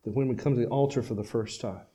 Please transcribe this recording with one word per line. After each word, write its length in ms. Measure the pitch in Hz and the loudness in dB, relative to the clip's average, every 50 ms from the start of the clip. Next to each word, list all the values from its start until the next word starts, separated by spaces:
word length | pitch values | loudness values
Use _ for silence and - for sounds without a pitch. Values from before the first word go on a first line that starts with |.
that 100 | _ 110 | _ -2
when 160 | 101 135 135 131 | 0 0 2 2
we 60 | 123 | 0
come 200 | - - 147 139 | 0 2 2 4
to 60 | 120 | 4
the 80 | 117 113 | 2 2
altar 340 | 120 139 139 139 - 131 | 4 2 2 2 2 -2
for 120 | 113 - 117 | -2 -2 -4
the 100 | 101 104 | -4 -4
first 360 | - - 117 110 110 - - | -2 -2 -2 -2 -2 -8 -8
time 260 | - 110 95 92 - _ _ | -8 -8 -8 -8 -14 _ _